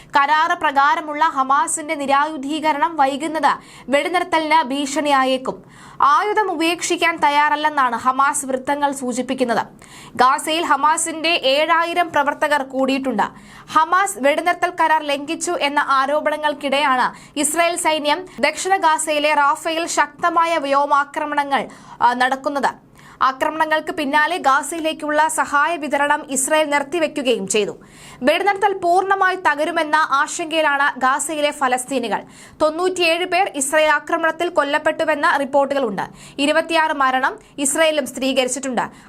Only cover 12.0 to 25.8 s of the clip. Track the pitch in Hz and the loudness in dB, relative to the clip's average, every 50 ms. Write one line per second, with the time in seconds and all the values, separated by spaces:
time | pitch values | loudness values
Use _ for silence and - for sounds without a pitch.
12 | 349 330 - 294 277 285 302 294 311 294 294 285 262 269 254 262 269 262 269 277 | 0 0 0 0 0 0 0 -2 0 0 0 0 -2 -2 -2 0 0 0 0 0
13 | 269 262 226 196 170 - - - - - - - - - - 311 320 330 359 370 | -2 -2 -2 -2 -2 -4 -6 -12 -20 -20 -20 -20 -8 -2 0 0 2 2 2 2
14 | 403 381 - - 254 285 302 320 320 349 349 349 349 349 349 349 320 320 311 311 | 2 0 -2 0 0 0 2 2 0 -2 -2 0 -2 -2 0 0 2 2 2 0
15 | 302 285 277 277 285 294 330 320 - 349 349 - 285 269 285 294 277 247 277 262 | 0 -2 -4 -4 -4 -6 -8 -6 -4 -4 -4 -2 -2 0 0 0 0 0 2 0
16 | 269 269 294 302 294 302 302 302 302 294 294 294 294 277 262 277 302 277 254 254 | 2 2 0 0 0 -2 -2 -2 -2 -2 -2 -2 -4 -2 0 0 2 2 2 2
17 | 220 185 - - - - - 285 302 294 - 339 339 339 349 339 - 320 311 311 | 0 -2 -4 -8 -18 -10 -6 -4 -2 -2 0 0 0 0 0 0 0 0 0 0
18 | 294 294 294 359 370 - - - 240 294 311 - - 381 392 381 311 320 311 311 | 0 0 -2 -2 -4 -12 -6 -2 -2 -2 -2 -2 -2 0 0 2 2 2 2 2
19 | - 320 302 294 285 302 302 285 285 277 311 302 - 339 320 320 339 330 - 339 | 0 -2 -2 0 2 2 2 2 2 2 0 0 -2 -4 -2 -2 -4 -2 0 0
20 | 294 294 - - - 349 330 339 330 330 339 320 277 277 277 277 285 294 294 277 | 0 0 -2 -2 -2 0 2 2 2 2 0 -2 0 0 2 2 2 2 2 0
21 | 285 285 - 311 302 294 294 294 285 277 269 226 185 - - - - - - - | 0 0 -4 -6 -4 -2 -2 -2 -2 0 0 -2 -2 -4 -12 -18 -20 -14 -4 0
22 | - 240 247 247 247 262 262 262 269 302 285 277 - 185 - - - - - - | 0 2 2 2 0 0 0 -2 -4 -4 -2 -2 -2 -2 -4 -6 -16 -20 -20 -20
23 | - - - - - 262 262 262 311 311 311 320 320 311 311 311 311 - - 320 | -20 -10 -4 0 0 0 0 0 -4 -2 0 -2 0 0 0 -2 -2 -4 -4 -4
24 | 294 269 294 302 302 311 349 370 262 269 269 294 285 - 339 330 302 320 320 311 | -2 0 2 2 2 0 0 0 2 2 2 2 0 -2 -6 -4 -4 -4 -4 -4
25 | 302 294 302 302 311 320 311 330 269 269 285 285 294 320 339 302 | -4 -2 -2 0 0 -2 0 -2 -2 0 2 2 2 2 -2 -4